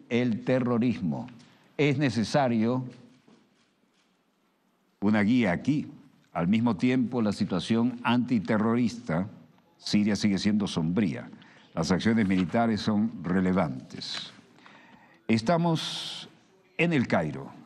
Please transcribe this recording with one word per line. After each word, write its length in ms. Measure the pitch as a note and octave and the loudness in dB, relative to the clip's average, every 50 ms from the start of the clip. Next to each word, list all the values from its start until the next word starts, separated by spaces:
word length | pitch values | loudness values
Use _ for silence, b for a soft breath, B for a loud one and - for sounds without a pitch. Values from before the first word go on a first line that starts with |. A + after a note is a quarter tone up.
| - - | -10 -2
el 340 | A#2+ A#2+ B2 B2 G#2+ G2 - | 0 0 2 0 0 -2 0
terrorismo. 840 | - B2+ C3 A#2+ B2 B2 A2+ A#2 B2+ G#2 - F#2+ E2 D2 B1+ - - - B B B B B B B B | 0 0 2 2 2 0 2 2 0 0 0 -2 -4 -4 -4 -8 -12 -16 B B B B B B B B
Es 200 | - C#3+ D3 C#3 | 0 0 2 2
necesario 880 | C3 D3+ C3 G2 A#2 G#2 G2 - D3+ C#3 B2+ A#2 A2 A2 A#2 B2 B2+ C3 B2+ - - - - _ _ _ _ - _ _ _ _ _ _ _ _ _ _ _ _ _ _ _ _ _ _ _ _ _ _ _ _ _ _ _ _ _ _ _ _ _ | 2 0 0 0 0 -2 0 0 2 2 2 2 2 2 0 0 -2 -4 -8 -14 -18 -20 -20 _ _ _ _ -20 _ _ _ _ _ _ _ _ _ _ _ _ _ _ _ _ _ _ _ _ _ _ _ _ _ _ _ _ _ _ _ _ _
una 200 | G2 G2+ G#2+ A2 | 0 2 4 4
guía 300 | G#2 G2+ B2+ B2+ A#2 F#2+ | 4 4 4 4 4 2
aquí. 360 | F2 D#2+ - - C#3+ D3+ - - - - - - _ _ _ _ | 0 0 0 0 0 0 -2 -6 -12 -18 -20 -20 _ _ _ _
Al 160 | _ E2 E2+ | _ -2 0
mismo 300 | F2 G#2+ A2+ A2+ A#2+ A2 | 2 2 2 2 0 0
tiempo, 440 | E2 - B2+ C3 C3 B2 G#2+ B2 B2 | 2 2 2 2 2 2 0 0 0
la 120 | A2 G#2 G2 | 0 0 0
situación 680 | - G#2+ F2 G2 F2 - - A#2 A2+ A#2 B2+ B2 A#2+ - | -2 -2 -2 -2 -4 0 0 2 2 2 0 -2 -2 -2
antiterrorista 1200 | A#2+ A#2 B2 A#2+ A#2+ C3 A2 F2 - A#2 G#2 G#2+ A2+ A2+ A#2+ B2 G#2+ - - - - D#2+ E2 F#2+ A2 - - - - _ _ _ _ _ | 0 2 2 2 0 0 -2 0 0 0 0 2 2 2 2 0 0 -2 -6 -6 -4 -4 -2 -4 -4 -8 -18 -20 -20 _ _ _ _ _
siria 380 | _ - - - G#2 G#2 G#2+ G#2 | _ -8 0 0 2 2 2 0
sigue 220 | G2 - G#2+ G2 | 0 0 0 0
siendo 280 | F#2 F#2 G#2 G#2 G#2+ G2+ | 0 0 0 0 0 0
sombría. 640 | F2+ - - D#2+ D#2+ F2 A2 A2 E2 C2 A#1 B1 - B B B B B B B B B | -2 -2 -2 -2 0 0 0 0 0 -2 -6 -10 -14 B B B B B B B B B
Las 160 | - E2 - | -6 -2 0
acciones 340 | F#2 E2 - A2 A#2 A2+ A2 | -2 0 2 2 2 2 2
militares 540 | F#2+ G2 F#2 F#2 D#2+ - A#2 A#2 A#2 A2 G2+ | 2 2 0 0 0 0 0 0 2 0 -2
son 320 | - A2 G#2+ G2+ G#2+ A2+ - - | 0 0 0 0 0 -2 -4 -6
relevantes. 1080 | E2+ E2+ F2+ F#2+ F#2 F#2 F#2 G2 F2 D2 C2 B1+ - - - - - - - - - - - - - - B B B B B B B B B B B B B B B - A2+ | -4 -2 0 2 2 2 2 2 0 0 -4 -8 -12 -14 -14 -14 -12 -10 -10 -10 -12 -14 -18 -20 -20 -20 B B B B B B B B B B B B B B B 0 0
Estamos 960 | A2+ G#2+ C#3+ F3 E3 E3+ E3+ E3 D3+ - - - - - - - - - - - - _ _ _ _ _ _ _ | 2 4 2 2 2 4 2 2 0 -2 -6 -8 -8 -10 -10 -10 -12 -14 -16 -20 -20 _ _ _ _ _ _ _
en 160 | - D#3+ F3 E3 | -2 0 2 2
El 140 | C#3 A2 | 2 2
Cairo. 420 | F#2 A#2 G2 E2 D2+ C2+ C2+ C2+ - - - - | 2 0 0 0 -2 -6 -8 -12 -14 -16 -20 -20